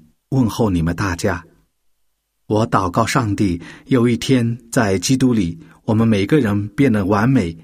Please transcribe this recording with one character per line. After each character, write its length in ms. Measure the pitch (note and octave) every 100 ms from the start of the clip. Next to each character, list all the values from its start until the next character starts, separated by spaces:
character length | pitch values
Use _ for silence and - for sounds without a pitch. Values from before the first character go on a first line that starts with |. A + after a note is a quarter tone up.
| _ _ _
问 200 | C3 A2+
候 200 | - A2+
你 120 | F2
们 140 | E2 G2
大 200 | G2+ E2+
家。 280 | G#2 E2+ - _ _ _ _ _ _ _ _ _ -
我 220 | G#2+ A2+
祷 200 | A#2 F#2
告 160 | E2+ A2+
上 300 | C#3+ A2+ G2
帝， 260 | G2+ E2 - - -
有 200 | C3 A#2+
一 80 | A#2
天 420 | - C3 A#2 A#2 -
在 260 | C3+ G#2+ F#2+
基 180 | - C3
督 160 | B2+
里， 260 | A2+ E2+ E2 - -
我 120 | - A2
们 120 | A2+
每 200 | G#2 G2+
个 120 | D#3
人 300 | A2+ G#2 G#2
变 240 | - C3+
得 100 | G#2+
完 240 | F#2 G#2 A#2+
美， 240 | C3+ F2 D#2+